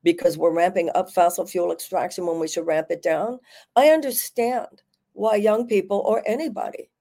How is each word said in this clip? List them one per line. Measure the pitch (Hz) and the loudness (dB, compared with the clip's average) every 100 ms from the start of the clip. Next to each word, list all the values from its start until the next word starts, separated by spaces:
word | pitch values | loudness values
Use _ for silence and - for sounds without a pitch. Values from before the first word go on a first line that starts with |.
because | 170 170 175 156 | 0 2 -2 2
we're | 165 | 0
ramping | 165 175 190 165 | 2 0 0 -2
up | - 190 | -2 -2
fossil | - 175 - 175 | 2 2 2 -6
fuel | 180 175 | -2 -2
extraction | 165 - 185 131 - 175 | -4 -6 -4 -4 -4 -6
when | 165 | -4
we | 160 | -4
should | 170 165 | -4 -2
ramp | 156 156 | -2 -2
it | 165 | -4
down. | 175 156 214 247 _ - _ | -2 -2 -2 -6 _ -20 _
I | 233 294 | 4 6
understand | 320 277 226 - - 233 247 - _ _ _ _ | 4 2 -6 -6 -4 -2 -2 -6 _ _ _ _
why | - 214 214 | -4 0 2
young | 214 214 240 | 4 2 2
people | 214 - 202 - | 0 0 -2 0
or | 220 - | 0 0
anybody | 240 311 208 - - - _ | -4 -4 -6 -8 -10 -18 _